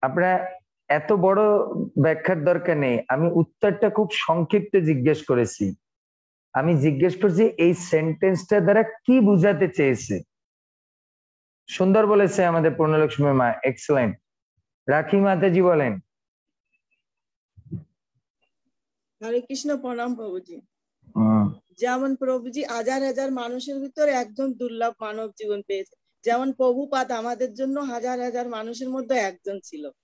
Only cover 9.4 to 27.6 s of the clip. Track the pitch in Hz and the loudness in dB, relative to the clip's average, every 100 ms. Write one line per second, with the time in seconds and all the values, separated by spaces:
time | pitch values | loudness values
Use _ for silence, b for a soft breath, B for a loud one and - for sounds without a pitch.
9.4 | 196 196 175 - 143 120 - 95 - _ | 4 2 0 2 0 0 -4 -8 -8 _
10.4 | _ _ _ _ _ _ _ _ _ _ | _ _ _ _ _ _ _ _ _ _
11.4 | _ _ _ - 185 202 214 208 196 - | _ _ _ -2 2 4 4 4 4 2
12.4 | 180 165 160 139 156 156 156 151 143 135 | 2 2 0 2 2 4 2 2 2 4
13.4 | 123 110 131 127 - 143 117 - _ _ | 2 0 -2 -4 0 0 0 -2 _ _
14.4 | _ _ _ _ - 143 151 202 196 190 | _ _ _ _ -2 -2 2 2 2 2
15.4 | 196 175 180 165 135 98 - _ _ _ | 2 4 4 4 2 -2 -10 _ _ _
16.4 | _ _ _ _ _ _ _ _ _ _ | _ _ _ _ _ _ _ _ _ _
17.4 | _ - - - - _ _ _ _ _ | _ -20 -16 -16 -16 _ _ _ _ _
18.4 | _ _ _ _ _ _ _ _ 220 240 | _ _ _ _ _ _ _ _ -6 -4
19.4 | 247 269 294 285 269 240 240 240 220 185 | -4 -8 -6 -6 -6 -6 -6 -8 -8 -10
20.4 | 185 - _ _ _ _ _ - 110 110 | -12 -20 _ _ _ _ _ 0 2 2
21.4 | 104 - _ _ 247 254 269 262 262 254 | 0 -4 _ _ -4 -2 -2 -2 -2 -4
22.4 | 240 247 294 233 226 269 269 254 269 262 | -6 -8 -8 -6 -4 -2 -2 -4 -4 -6
23.4 | 233 247 254 277 277 285 302 262 240 214 | -6 -8 -8 -10 -10 -2 0 0 -4 -6
24.4 | 269 226 240 226 233 226 214 214 220 196 | -6 -4 -8 -4 -6 -4 -10 -8 -10 -10
25.4 | 214 208 202 196 196 _ _ _ - 233 | -6 -6 -6 -8 -8 _ _ _ -2 0
26.4 | 262 262 254 247 285 277 254 240 233 240 | -2 0 0 0 -2 -2 -2 -4 -6 -4
27.4 | 254 208 | -6 -4